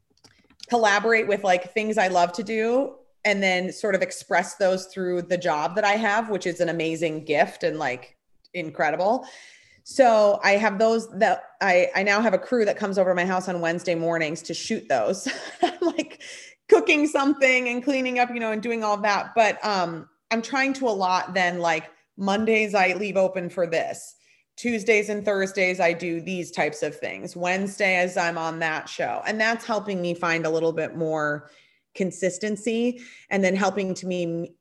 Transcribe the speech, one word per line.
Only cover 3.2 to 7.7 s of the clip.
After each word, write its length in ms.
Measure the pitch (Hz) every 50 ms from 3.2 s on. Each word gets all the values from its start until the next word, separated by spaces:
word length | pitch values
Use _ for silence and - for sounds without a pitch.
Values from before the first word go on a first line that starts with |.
| -
and 160 | 214 202 196
then 300 | 196 190 185 180 185 180
sort 240 | - - - 208 190
of 60 | 180
express 540 | 185 175 - - - - 190 170 185 185 -
those 300 | - 202 185 190 190 190
through 360 | - - 196 185 180 180 175 175
the 140 | 175 185
job 380 | 175 175 175 156 147 151 170 175
that 100 | 214 208
I 80 | 202 208
have, 360 | 220 226 208 202 220 226 220
which 160 | 208 180 -
is 140 | 180 170 -
an 100 | 175 170
amazing 540 | 165 165 160 165 160 156 170 160 156 156 139
gift 400 | 156 147 147 170 175 - - 180
and, 160 | 165